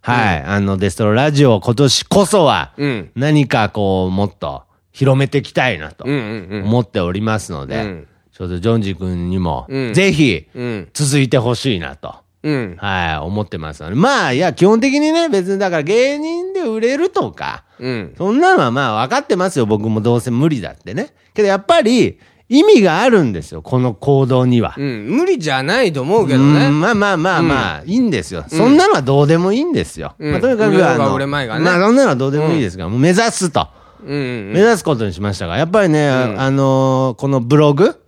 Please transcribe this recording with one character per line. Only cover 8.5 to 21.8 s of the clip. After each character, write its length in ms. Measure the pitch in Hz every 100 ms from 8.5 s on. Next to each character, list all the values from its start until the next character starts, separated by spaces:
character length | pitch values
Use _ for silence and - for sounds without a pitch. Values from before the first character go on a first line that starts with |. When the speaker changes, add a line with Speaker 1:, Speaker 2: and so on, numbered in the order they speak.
| 90
Speaker 1:
ジ 80 | 101
ョ 100 | 117
ン 40 |
ジ 120 | 98
君 340 | 85 92 90 87
に 120 | 92
も、 260 | 87 67 -
Speaker 2:
う 220 | 135 127
ん。 40 |
Speaker 1:
ぜ 180 | 113 196
ひ、 340 | 156 147 87 -
Speaker 2:
う 80 | -
ん。 260 | 123 110 85
Speaker 1:
続 240 | - 147 143
い 100 | 131
て 80 | 135
ほ 180 | 117 120
し 200 | 135 98
い 40 |
な 160 | 73 69
と。 180 | - - _ _
Speaker 2:
う 60 | 151
ん。 260 | 143 110 82
Speaker 1:
は 360 | 101 95 85
い、 40 | 78
思 240 | 76 104
っ 40 | 104
て 100 | 90
ま 160 | 78
す 80 | 78
の 60 | 78
で。 60 | 107
ま 300 | 220 269 170
あ、 60 |
い 60 | 123
や、 140 | 175
基 120 | 131
本 160 | 180 226
的 140 | 269
に 180 | 277 302
ね、 160 | 330 330
別 240 | 202 185
に 60 | 196
だ 120 | 202
か 80 | 170
ら 40 |
芸 360 | 143 220 262 285
人 340 | 311 339 370
で 80 | 381
売 200 | 311 220
れ 160 | 226 277
る 140 | 370
と 220 | 403 113
か、 320 | - 71 - _ _
Speaker 2:
う 80 | 123
ん。 260 | 123 87 -
Speaker 1:
そ 140 | 185
ん 100 | 240
な 160 | 349 370
の 60 |
は 80 | 131
ま 300 | 120 135 107
あ 60 | 127
分 80 |
か 60 | 262
っ 40 | 285
て 80 |
ま 160 | 196 185
す 80 | 170
よ。 80 | 110
僕 220 | 107 110
も 120 | 110
ど 140 | 110
う 60 | 120
せ 100 | 120
無 180 | 117 160
理 120 | 139
だ 100 | 87
っ 40 | -
て 180 | -
ね。 180 | 120 269 _ _
け 80 | -
ど 60 | 208
や 80 | 196
っ 100 | 196
ぱ 140 | 339